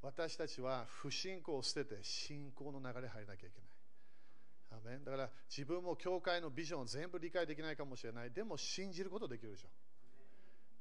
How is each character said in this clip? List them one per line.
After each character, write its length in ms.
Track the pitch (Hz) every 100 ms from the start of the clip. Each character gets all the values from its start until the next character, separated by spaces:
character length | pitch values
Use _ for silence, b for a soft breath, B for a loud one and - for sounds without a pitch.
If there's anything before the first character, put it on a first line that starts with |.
私 340 | 131 - 165 -
た 100 | 156
ち 140 | -
は 240 | 127 131 117
不 240 | - 143
信 300 | - 185 190
仰 160 | 160 143
を 60 |
捨 200 | 127 -
て 140 | 139 104
て 60 |
信 480 | 101 - - 147 143
仰 200 | 127 143
の 80 | 139
流 200 | 131 127
れ 80 | 127
入 140 | 107
ら 60 | 101
な 80 | 98
き 60 |
ゃ 20 | 92
い 40 |
け 80 | -
な 60 |
い。 40 | - - - - b b b b b b -
ア 20 | 113 110
ー 40 |
メ 60 | 131
ン。 80 |
だ 80 | 139
か 40 | 135
ら、 140 | 131 b b
自 160 | -
分 180 | 139 175
も 140 | 180 160
教 240 | 180 180
会 200 | 180 175
の 100 | 165
ビ 160 | 135 160
ジ 80 |
ョ 40 | 165
ン 20 |
を 40 |
全 260 | 120 120 175
部 80 | 180
理 120 | 165
解 160 | 185 160
で 80 | 151
き 60 |
な 80 | 156
い 60 | 151
か 80 |
も 120 | 143 127
し 80 | 117
れ 60 |
な 120 | 117
い。 60 | 120
で 120 | 120
も、 120 | 220 147
信 360 | - - 196
じ 100 | 170
る 40 | 190
こ 100 | 185
と 80 | 170
で 100 | 117
き 80 | 110
る 60 |
で 60 | 98
し 60 |
ょ。 40 | 98 - - - b b b b b b b -